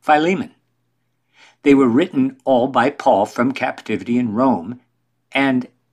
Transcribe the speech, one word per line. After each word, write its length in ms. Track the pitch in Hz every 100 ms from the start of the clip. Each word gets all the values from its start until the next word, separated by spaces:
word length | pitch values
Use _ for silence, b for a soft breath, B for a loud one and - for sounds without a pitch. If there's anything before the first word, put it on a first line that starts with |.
Philemon. 540 | - 151 165 185 - _ _ _ _ _ _ _ _ b b b
They 100 | 147
were 120 | 139 127
written 520 | 120 185 143 135 - 135
all 200 | 127 131
by 220 | 127 127
Paul 380 | 147 135 98 107
from 260 | - 123
captivity 640 | - 131 - - 104 98 120
in 160 | 120
Rome, 480 | 107 131 95 82 123 _ _ _ _ _
and 360 | 139 139 127 123 _ _